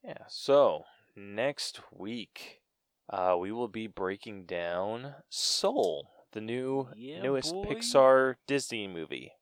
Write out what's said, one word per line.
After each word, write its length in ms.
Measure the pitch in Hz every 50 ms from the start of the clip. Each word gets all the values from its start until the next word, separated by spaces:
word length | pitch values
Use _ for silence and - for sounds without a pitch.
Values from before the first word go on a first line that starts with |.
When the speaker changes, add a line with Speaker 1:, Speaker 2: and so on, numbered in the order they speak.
| -
Speaker 1:
Yeah, 220 | 240 - - - -
so 560 | - - - - 139 143 139 113 82 76 - - _ _ _ _ _
next 640 | 104 101 101 101 107 120 143 143 - - - - - - -
week, 720 | - 98 92 107 117 120 101 - _ - - - - _ _ _ _ _ _ _ _ _ _ -
uh, 260 | - 95 90 92 92 87
we 120 | 90 98
will 160 | 107 117 123 113
be 180 | 101 113 110 107
breaking 580 | 92 - 98 92 98 101 - 117 107 98 90
down 680 | 85 92 87 87 85 87 90 95 104 110 120 127 143 143 - - _
Soul, 800 | - - - - - - - 196 180 - 110 90 78 73 - - _ - - _
the 80 | - 110
new, 460 | 107 110 117 127 127 131 135 135 135 127 135
Speaker 2:
Yeah, 260 | 107 120 131 151 156
Speaker 1:
newest 300 | 123 131 139 131 127 151
Speaker 2:
boy. 140 | 170 190 -
Speaker 1:
Pixar 720 | - - - 233 233 240 139 131 131 131 131 131 131 123 _ _ -
Disney 400 | 135 139 131 - 120 113 104 98
movie. 460 | 92 85 80 71 67 64 62 - - _